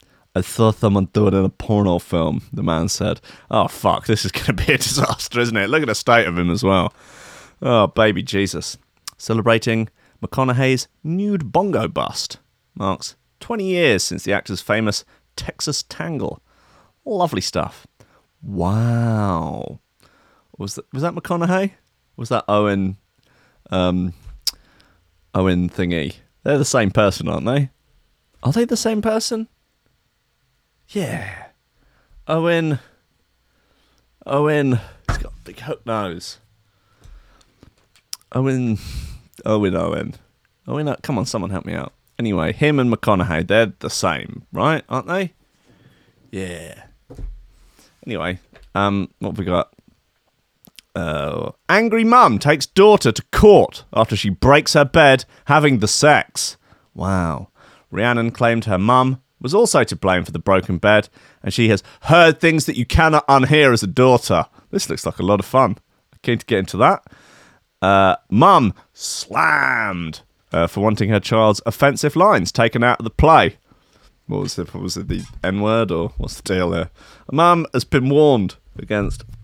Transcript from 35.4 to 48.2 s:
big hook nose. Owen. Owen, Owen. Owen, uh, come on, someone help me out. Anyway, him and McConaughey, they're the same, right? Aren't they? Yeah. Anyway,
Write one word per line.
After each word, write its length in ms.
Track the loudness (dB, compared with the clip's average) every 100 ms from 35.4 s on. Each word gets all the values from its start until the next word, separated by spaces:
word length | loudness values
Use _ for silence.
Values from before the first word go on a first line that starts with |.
big 160 | -20 -16
hook 240 | -12 -10
nose. 540 | -6 -6 -6 -10 -14 -20 _ _ _ _ _ _ -20 -20 _ _ _ _ _ _ _ _ _ -20 _
Owen. 460 | -4 -2 -2 -2 -4 -6 -12 -12 -16 _ -10
Owen, 300 | -2 0 0
Owen. 400 | -2 -4 -6 -8 -12 _ _ _ _ -10
Owen, 200 | -6 -6
uh, 80 | -6
come 160 | -6 -4
on, 80 | -4
someone 240 | -6 -6
help 140 | -8
me 100 | -8
out. 180 | -10 -10 -16 _ -8
Anyway, 340 | -4 -2 -2
him 260 | 0 0 2
and 140 | 0
McConaughey, 540 | 0 0 0 0 -2 0
they're 260 | 2 2 -4
the 100 | -10
same, 560 | -4 -4 -4 -8 -16 -10
right? 320 | -4 -2 -2 -6
Aren't 200 | -8 -6
they? 240 | -6 -6 _ _ _ _ _ _ _ _ _ _
Yeah. 540 | -12 -10 -12 -16 -20 -20 _ -20 -16 -14 -14 -20 _ _ _ _ _ -10
Anyway, 320 | -8